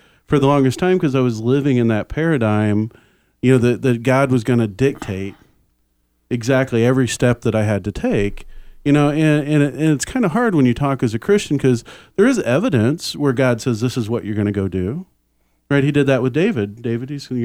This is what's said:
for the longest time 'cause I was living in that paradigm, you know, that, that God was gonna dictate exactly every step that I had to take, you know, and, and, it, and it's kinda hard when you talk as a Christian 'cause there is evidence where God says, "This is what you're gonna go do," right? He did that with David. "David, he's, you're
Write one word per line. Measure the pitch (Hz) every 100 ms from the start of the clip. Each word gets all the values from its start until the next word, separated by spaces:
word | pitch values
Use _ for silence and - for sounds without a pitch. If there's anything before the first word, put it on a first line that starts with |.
| _ _ -
for | 147
the | 135
longest | 143 131 -
time | 180 185
'cause | 160
I | 131
was | 123 110
living | 117 139 139 123
in | 117
that | 107 -
paradigm, | 151 165 143 110 107 107 104 110 - _ _ _ -
you | 123
know, | 131
that, | 120 107
that | 131 120
God | 120 131 135
was | 127
gonna | 110 120 110
dictate | 95 135 139 - 95 98 - _ _ _ _ _ _ _ _ -
exactly | 120 117 131 135 117
every | 120 131 120
step | - 123 120
that | 117
I | 110
had | 107 101
to | 101
take, | - 254 143 101 - - - - -
you | 143
know, | 147 147
and, | 151 156 147 139
and, | 151
it, | 143
and | 123 156
it's | 139
kinda | - 262 196
hard | 214 240
when | 160 127
you |
talk | 113 139 135
as | 120
a | 113
Christian | - 202 - 139
'cause | 131 120 - - - -
there | 240
is | 240
evidence | 117 139 240 123 113 165 - -
where | 143
God | 127 127 117
says, | 131 107
"This | 123 127
is | 107
what | 117
you're | 95
gonna | 107 104
go | 101 95
do," | 92 92 156 - _ _ _ _ _ -
right? | 143
He | 139
did | 143 139
that | 127
with | 127
David. | 139 214 139 101 110
"David, | 120 117 135
he's, | 143 -
you're | 123